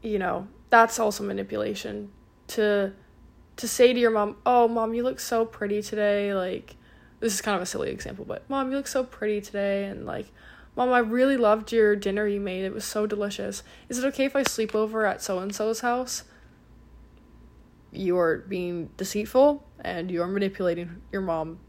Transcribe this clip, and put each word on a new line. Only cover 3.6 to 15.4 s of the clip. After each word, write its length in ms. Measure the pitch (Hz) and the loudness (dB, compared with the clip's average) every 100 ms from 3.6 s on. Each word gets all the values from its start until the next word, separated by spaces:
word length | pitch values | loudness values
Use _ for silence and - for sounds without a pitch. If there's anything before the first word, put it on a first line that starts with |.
to 80 | 240 | -8
say 240 | - 247 | 6 6
to 80 | 247 | 8
your 100 | 240 | 4
mom, 260 | 220 208 - - | 4 0 0 4
"Oh, 200 | 247 233 | 6 6
Mom, 260 | 233 226 | 4 -2
you 80 | 226 | 0
look 180 | 247 262 | -4 -4
so 240 | - 233 | -2 0
pretty 380 | 226 - 202 208 | -2 -4 -4 -4
today," 500 | 208 214 208 202 202 | -4 -2 0 2 0
like, 440 | 196 185 185 - - - - - - | -2 -4 -6 -12 -20 -20 -20 -20 -4
this 140 | 226 | -2
is 80 | 196 | -2
kind 140 | 214 196 | -2 -2
of 60 | |
a 40 | 185 | -2
silly 240 | - - | -4 -4
example, 340 | - - 190 | -6 -10 -12
but, 240 | - - - | -10 -10 -4
"Mom, 220 | 277 262 | -4 -2
you 60 | 277 | -2
look 100 | 277 | -2
so 180 | 269 | -4
pretty 380 | 254 - 214 208 | -4 -4 -2 -2
today," 420 | 202 202 196 196 | -4 -4 -2 -2
and, 220 | 196 196 - | -4 -8 -8
like, 260 | - 208 - - - - - | -8 -10 -16 -20 -20 -14 -2
"Mom, 140 | 247 | 2
I 80 | 247 | 4
really 380 | 220 240 262 269 | 2 2 4 4
loved 340 | 220 220 214 | 4 4 2
your 240 | 226 214 | 4 4
dinner 320 | 202 202 202 208 | 4 0 0 0
you 140 | 202 | -2
made. 240 | 202 185 | -4 -4
It 80 | 190 | -6
was 140 | 220 - | -6 -6
so 200 | 214 214 | -2 -2
delicious. 560 | 208 202 202 202 202 - - - | -2 -4 -4 -8 -8 -14 -20 -10
Is 80 | 240 | -2
it 60 | 262 | -2
okay 180 | 269 | 0
if 100 | 277 | 0
I 100 | 277 | 2
sleep 300 | 247 - 220 | 0 0 -2
over 300 | 214 214 220 | 0 0 0
at 180 | 214 - | 0 -2
so-and-so's 580 | - 185 | -4 -4